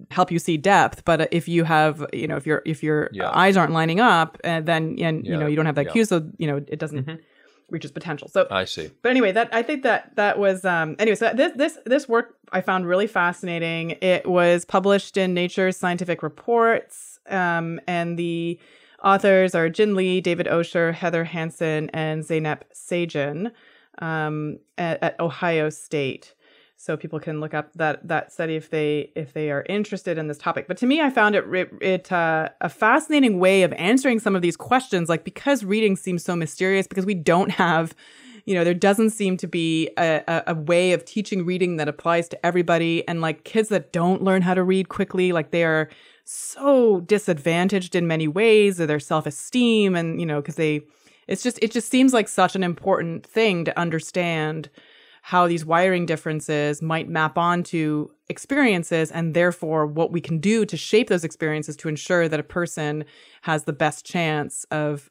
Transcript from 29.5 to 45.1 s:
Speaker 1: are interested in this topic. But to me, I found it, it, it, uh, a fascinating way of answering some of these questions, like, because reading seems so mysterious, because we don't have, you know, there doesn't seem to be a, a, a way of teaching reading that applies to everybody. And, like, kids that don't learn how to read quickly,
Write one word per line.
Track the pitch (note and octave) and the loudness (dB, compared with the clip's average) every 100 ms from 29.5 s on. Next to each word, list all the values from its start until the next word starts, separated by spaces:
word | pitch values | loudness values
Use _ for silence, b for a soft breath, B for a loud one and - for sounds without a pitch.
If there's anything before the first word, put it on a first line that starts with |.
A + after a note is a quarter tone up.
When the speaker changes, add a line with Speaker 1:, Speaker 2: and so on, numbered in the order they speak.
Speaker 1:
are | C#3+ - | -4 -4
interested | G3+ G#3 G3 F#3+ D#3+ | -6 -6 -6 -6 -6
in | D3+ | -6
this | D3 | -6
topic. | F3 - - | -6 -6 -6
But | F3+ | -2
to | B3 | 0
me, | D4+ | 2
I | C#4+ | 2
found | C4 G#3 | 4 4
it, | G3+ - | 2 0
it, | F#3 F3 - | -4 -4 -4
it, | F#3+ F#3 - | -2 -2 -2
uh, | F3+ E3 D#3+ D#3+ - | -2 0 0 -4 -6
a | E3+ | -8
fascinating | - G#3+ C4+ D4+ D4 B3+ F#3 | 0 4 4 4 4 4 4
way | F#3 F#3+ | 4 6
of | F3 | 4
answering | - F3 C4 C4+ A3+ | 2 2 2 4 2
some | G#3 F#3+ | 2 0
of | |
these | F3+ - | 0 -2
questions, | - B3+ B3+ F#3 E3 | 0 0 0 -2 0
like, | D#3+ | -2
because | F#3 - C#4+ C4+ | -4 -4 0 0
reading | F#3+ G#3+ G#3+ F#3+ | 0 2 2 2
seems | F#3+ F3 | -2 -4
so | - E3+ | -2 -4
mysterious, | D#3+ - F#3 F#3+ F#3 | -4 -2 0 0 0
because | G3 F#3 | -2 -2
we | |
don't | F#3+ D#3 E3+ G3 | 0 2 2 2
have, | - F3 E3 E3 - B B B3+ A3+ | 2 2 2 0 -8 B B -20 -12
you | - | -4
know, | F#3 | 0
there | E3+ | 2
doesn't | F3 G3 G3+ A3 | 2 2 4 2
seem | - G3 F#3 | 2 -2 -2
to | F3 | -4
be | E3+ E3 D#3+ D#3+ - | -2 0 0 -2 0
a, | E3 D#3 - | 0 0 0
a, | E3 - | -2 -2
a | |
way | D#3+ D3+ F3 F#3 | -4 0 2 4
of | E3+ - | 0 -2
teaching | A3 G3 F#3+ E3+ | -6 -4 -4 -2
reading | F3+ F3+ E3 | 0 -2 -2
that | D3+ | -4
applies | D3+ E3+ E3+ E3+ | -4 0 0 -2
to | - F3 | -4 -2
everybody. | F3+ F3 E3+ E3 E3 - | 0 2 2 2 -2 -2
And, | E3+ | -4
like, | D#3+ D#3 | -4 -6
kids | - A3+ A3 | -4 -2 0
that | F#3+ C#3+ | -2 -2
don't | F3 F3 F#3+ | -2 0 2
learn | F#3+ F#3+ | 2 2
how | F3+ | 2
to | F#3 | 2
read | F#3 F#3+ F#3 | 2 2 0
quickly, | - F#3+ | -4 -4